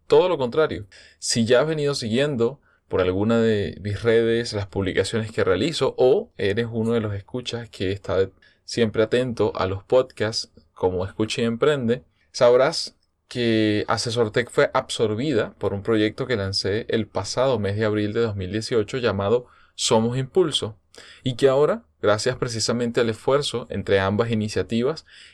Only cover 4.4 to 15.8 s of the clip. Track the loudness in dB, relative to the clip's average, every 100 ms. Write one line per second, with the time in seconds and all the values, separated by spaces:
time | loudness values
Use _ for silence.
4.4 | -2 -6 -6 -4 -2 0 -2 -2 -4 -2
5.4 | 0 0 0 -2 -2 2 4 4 0 -4
6.4 | -2 -2 -4 -2 -2 -2 -2 -6 -8 -10
7.4 | -8 -10 -10 -6 -4 -4 -2 0 0 -4
8.4 | _ _ -8 0 0 2 2 0 0 0
9.4 | -2 0 -4 -4 2 2 2 -2 -4 -4
10.4 | -8 -14 _ -4 -2 0 -4 -2 -4 -2
11.4 | -2 0 0 2 0 -2 -6 _ _ 2
12.4 | 6 6 4 0 -8 -12 _ _ -12 -2
13.4 | 0 2 2 0 0 -2 -2 -2 0 0
14.4 | -2 0 2 0 -4 -2 -2 -2 -2 -2
15.4 | -2 -4 -6 -4